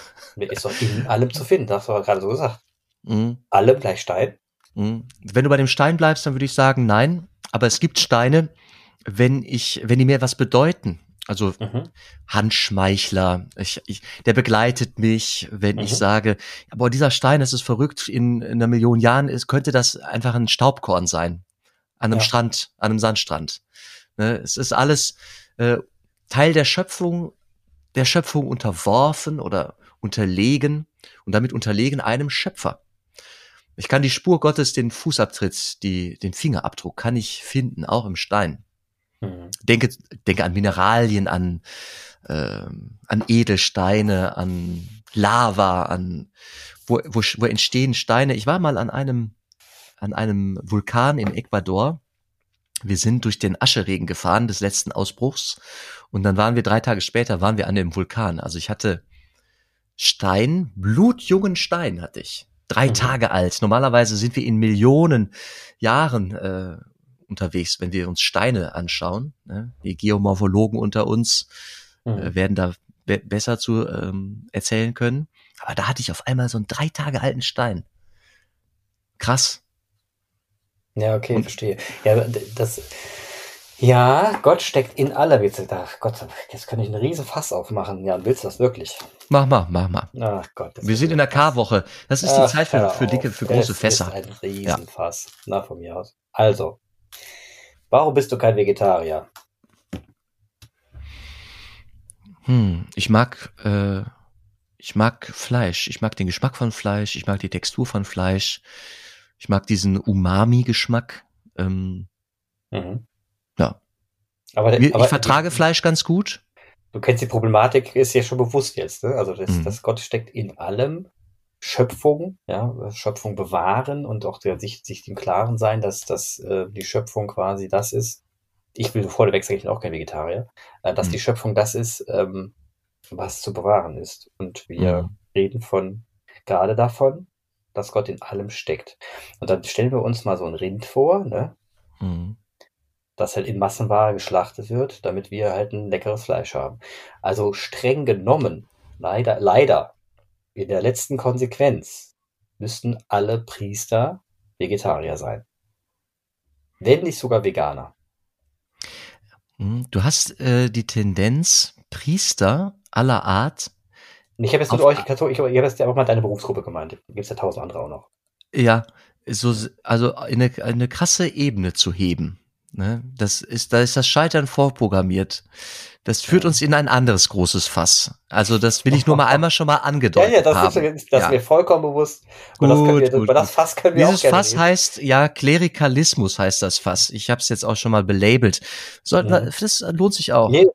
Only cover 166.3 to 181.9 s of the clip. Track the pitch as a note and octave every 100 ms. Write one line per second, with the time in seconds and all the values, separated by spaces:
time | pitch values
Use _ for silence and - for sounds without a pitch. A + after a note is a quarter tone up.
166.3 | G2+ - G2 F2 E2 D#2+ - - G2+ G2+
167.3 | - G2 E2 - - D2+ - _ _ _
168.3 | _ _ - A#2+ A2+ - _ _ _ -
169.3 | G#2 A#2+ A2 A2 - - A#2 B2 - -
170.3 | B2 B2 - A#2 A#2+ B2 - F3 - F3
171.3 | - C#3+ G#2 F2+ - F#2 F2 F#2 D#2 D#2+
172.3 | F#2 _ _ _ - G2 A#2 B2+ C3 G#2
173.3 | - - A#2 - A#2+ B2 C3+ B2+ D3 D#3+
174.3 | D#3 C#3 - C#3 - G#2+ F#2+ F#2 F2+ G2
175.3 | - - - - - - - - A2 -
176.3 | F3 F3 D3+ D3+ D3 C#3+ B2+ B2 F#2+ -
177.3 | G2 F2+ F#2+ - - E2+ - - - -
178.3 | G#2 G2+ A2 A2+ - C3 C#3+ D#3 C#3+ A#2+
179.3 | C#3+ E3 - D3+ D3 C#3+ C#3+ A#2 A#2+ G#3
180.3 | A3 D#3 A#2 F2+ G3 D3+ D3+ - C3 F2
181.3 | A#2+ A#2 D#3 F3+ E3 D3+